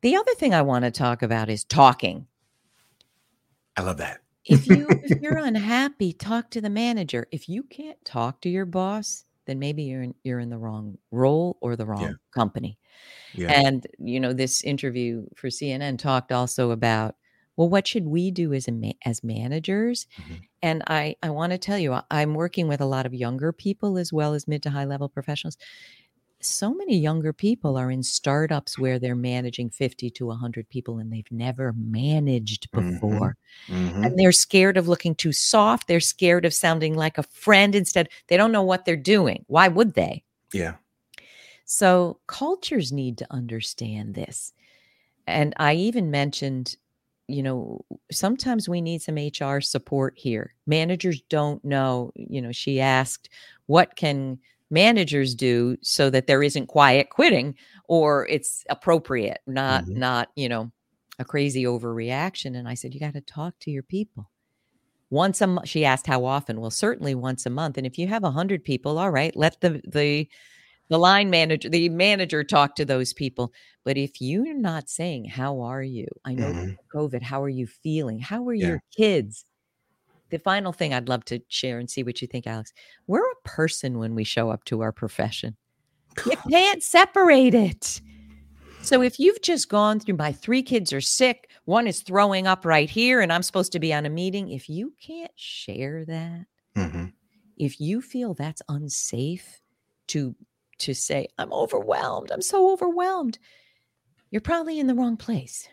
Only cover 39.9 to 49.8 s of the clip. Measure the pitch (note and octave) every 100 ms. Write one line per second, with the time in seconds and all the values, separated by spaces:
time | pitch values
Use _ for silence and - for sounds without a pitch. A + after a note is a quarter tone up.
39.9 | - E2+ - _ _ _ G2 E2 E2+ _
40.9 | _ _ - - - - - - - G3
41.9 | F3+ F3 - - - D4+ F#4 - C#4 C3
42.9 | C#3+ C3 A#2 - C3 A#2+ A2+ G#2+ - A2
43.9 | G#2+ G#2+ G2+ - - - _ _ _ _
44.9 | _ _ _ - F2 D3 - D3 D#3+ G3+
45.9 | A#3 E3+ C#3+ C#3+ - C#3 C3 B2+ - _
46.9 | _ _ _ - C#3 C3+ B2+ B1+ A1+ -
47.9 | - _ - G3 B3+ C4 A#3 F#3+ F3 E3
48.9 | E3 - D#3 D3 - C#3 C#3 C#3 -